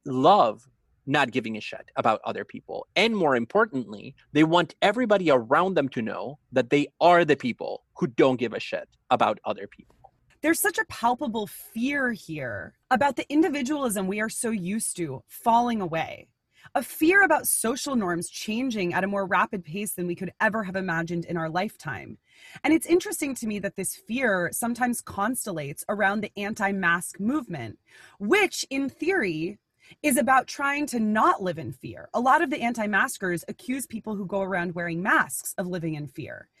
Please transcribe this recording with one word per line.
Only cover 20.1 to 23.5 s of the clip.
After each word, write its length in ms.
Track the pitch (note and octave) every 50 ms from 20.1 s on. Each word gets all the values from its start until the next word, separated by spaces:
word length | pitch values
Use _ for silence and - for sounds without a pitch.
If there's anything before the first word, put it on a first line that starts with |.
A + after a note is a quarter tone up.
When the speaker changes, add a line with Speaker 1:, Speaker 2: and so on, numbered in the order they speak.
| F3
Speaker 2:
could 180 | - F#3+ - - _
ever 220 | A3 G#3+ G3+ A3+ G3+
have 120 | F#3 F#3
imagined 500 | F#3+ F#3+ F3+ E3 E3 E3+ E3 F3 E3+ E3
in 120 | - E3+
our 120 | E3 D#3+ D#3+
lifetime. 680 | D#3+ F3+ G3+ A3+ - - - D3+ A#2 E2 - - A2+ - _ _ _ - - - - - -
And 100 | C#4+ D#4+
it's 140 | D#4+ -
interesting 480 | - E4+ F4+ - G#4 D#4+ - D#4 C#4 B3+
to 120 | - A#3
me 120 | G#3+